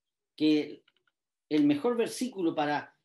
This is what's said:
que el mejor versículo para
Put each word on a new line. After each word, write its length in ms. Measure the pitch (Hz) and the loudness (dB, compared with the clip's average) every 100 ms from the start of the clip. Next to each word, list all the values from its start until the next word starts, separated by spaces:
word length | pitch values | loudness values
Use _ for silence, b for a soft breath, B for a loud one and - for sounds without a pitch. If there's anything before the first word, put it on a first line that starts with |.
| _ _ _ - | _ _ _ -2
que 480 | 156 151 - - _ _ _ _ _ _ - | 2 2 0 -10 _ _ _ _ _ _ -4
el 160 | 151 | 2
mejor 320 | 147 143 240 233 | 2 2 0 0
versículo 580 | - - 254 190 165 | -2 -4 -8 -2 -4
para 420 | 151 147 147 - _ | -2 -2 -4 -8 _